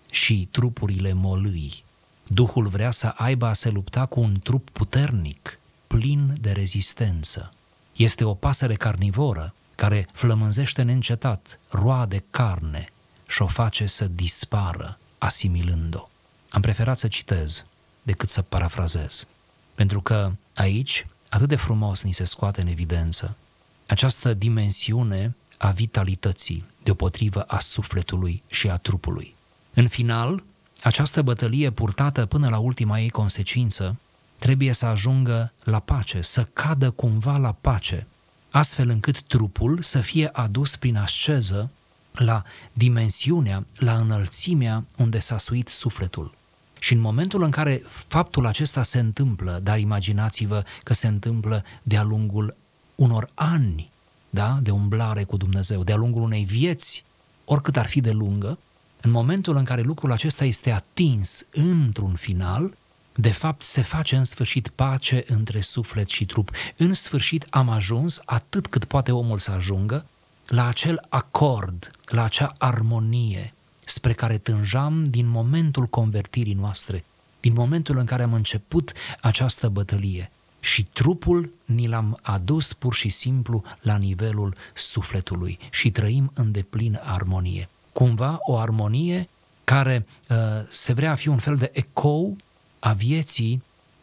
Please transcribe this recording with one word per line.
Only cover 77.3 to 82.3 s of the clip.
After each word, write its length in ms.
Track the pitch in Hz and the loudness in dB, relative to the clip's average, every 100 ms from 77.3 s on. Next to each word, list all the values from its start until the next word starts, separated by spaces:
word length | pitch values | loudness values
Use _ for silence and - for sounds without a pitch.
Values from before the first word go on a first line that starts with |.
| _ | _
din 140 | 120 | 0
momentul 440 | 117 120 165 156 131 | 2 2 0 0 -2
în 80 | 120 | 0
care 180 | 123 | 0
am 100 | 120 | 0
început 600 | 117 104 104 - 165 - - - - | 0 0 -4 -2 -2 -2 -6 -14 -2
această 480 | 117 - 131 - 113 | 0 2 0 0 0
bătălie. 640 | 98 98 101 98 90 90 _ _ _ | 0 0 0 -2 -4 -8 _ _ _
Și 240 | - - | -2 0
trupul 640 | 98 - 127 175 - 175 165 - - | 0 0 2 2 2 2 0 -6 -2
ni 220 | 117 117 | 0 0
l-am 320 | 113 107 113 | 0 -2 -4
adus 520 | - | -2